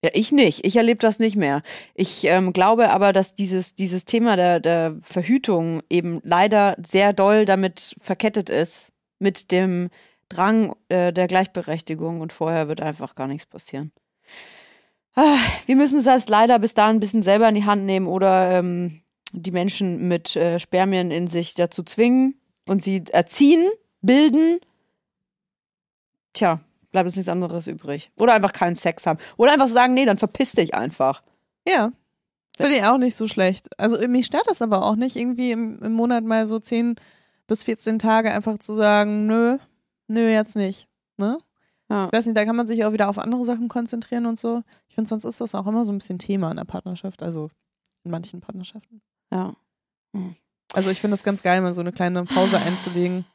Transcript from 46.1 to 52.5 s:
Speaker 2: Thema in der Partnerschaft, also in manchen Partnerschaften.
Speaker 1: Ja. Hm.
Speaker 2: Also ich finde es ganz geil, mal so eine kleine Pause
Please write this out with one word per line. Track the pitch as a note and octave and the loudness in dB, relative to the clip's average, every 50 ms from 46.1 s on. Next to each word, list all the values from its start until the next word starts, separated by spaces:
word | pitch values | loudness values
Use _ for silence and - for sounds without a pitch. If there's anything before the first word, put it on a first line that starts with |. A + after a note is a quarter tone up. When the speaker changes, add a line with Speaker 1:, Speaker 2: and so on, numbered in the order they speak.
| F#3 F3+ | -10 -10
Speaker 2:
Thema | - - G3 F#3+ F#3 D#3+ | -6 -4 -4 -2 -2 -4
in | E3 E3 | -6 -8
der | E3+ | -10
Partnerschaft, | - - F#3 - F#3 F3+ E3+ - G3 F#3 _ | -10 -10 -12 -10 -10 -14 -10 -12 -14 -12 _
also | - E3+ E3 D#3+ D3+ D#3 _ _ _ _ _ _ _ _ _ _ _ | -10 -10 -8 -8 -10 -12 _ _ _ _ _ _ _ _ _ _ _
in | F3 | -10
manchen | E3+ E3 E3+ - - F3+ | -10 -10 -10 -14 -18 -20
Partnerschaften. | - - G#3+ F#3+ F#3 - - A3 _ _ A#3 G#3+ _ _ _ _ _ _ | -16 -16 -16 -14 -14 -16 -18 -20 _ _ -20 -20 _ _ _ _ _ _
Speaker 1:
Ja. | - F#3 F#3 F#3 - _ _ _ _ _ _ _ _ _ _ _ _ | -6 -6 -6 -6 -10 _ _ _ _ _ _ _ _ _ _ _ _
Hm. | G3+ F#3 F#3 E3+ _ _ _ _ _ _ _ - | -12 -12 -12 -14 _ _ _ _ _ _ _ -6
Speaker 2:
Also | F#3+ F#3+ F#3+ | -4 -2 -2
ich | F#3+ - | -2 -2
finde | - G#3 G#3 | -2 -2 -2
es | G3 - | -2 -2
ganz | G#3 G3 F#3+ - | -4 -4 -2 0
geil, | F#3 F3+ F#3 | 0 0 2
mal | F#3+ F3+ F3 | 0 -2 -4
so | F3+ | -4
eine | E3+ F3 | -6 -8
kleine | F3 - F#3 F3 F3+ F3+ F3 | -4 -4 -4 -2 -2 -4 -6
Pause | F3 C4 C4 - - | -2 0 0 2 2